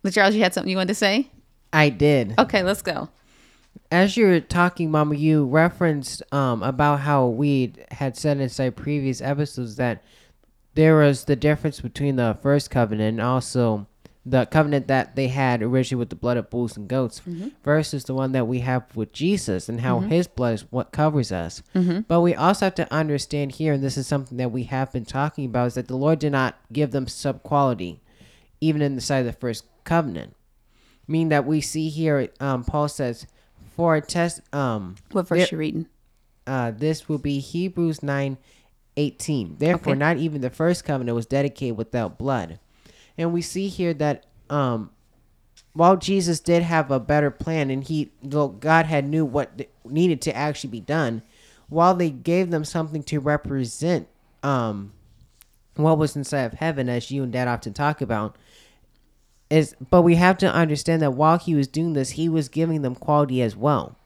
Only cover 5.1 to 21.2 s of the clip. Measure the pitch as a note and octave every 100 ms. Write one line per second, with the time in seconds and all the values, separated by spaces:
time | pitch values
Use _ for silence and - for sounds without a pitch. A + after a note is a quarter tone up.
5.1 | D3 D#3 D#3 C3+ D3+ E3+ - E3+ D3 C3
6.1 | - - C#3 C3 A#2 A2 B2+ D3 C#3+ C#3+
7.1 | C#3 B2+ A2+ D3 C#3 B2 - - C3 C3+
8.1 | - D3+ C#3 C3 - C3 - C#3+ D3 C3+
9.1 | B2+ B2+ C#3+ D3 - A#2 A2+ B2 A2 _
10.1 | _ _ _ _ _ _ - D#3 D#3 C#3+
11.1 | C3 - C3+ D3+ D3+ D#3 - A#2+ - C#3+
12.1 | C3 A#2 G#2+ C#3+ C#3+ - C3 A2+ G#2+ G#2+
13.1 | A2+ A#2 B2+ B2 B2+ A#2 G#2+ G2+ _ -
14.1 | _ B2+ B2+ A#2+ D#3 D3 C#3+ B2+ C3 -
15.1 | - C3 C3+ C3 A#2+ A2 C3 B2+ B2+ A#2+
16.1 | - B2 A#2+ G#2 A#2+ A#2 G#2+ G2 C3 B2
17.1 | - - E3+ A3 - - D3+ D3+ C#3+ -
18.1 | C3 C3 C3 A#2 B2+ B2 B2+ - A2 G#2+
19.1 | - E3 G3+ - F#2 - A#2 B2 - G3+
20.1 | E3 F3 - B2 A2 - B2 - - D#3
21.1 | D3+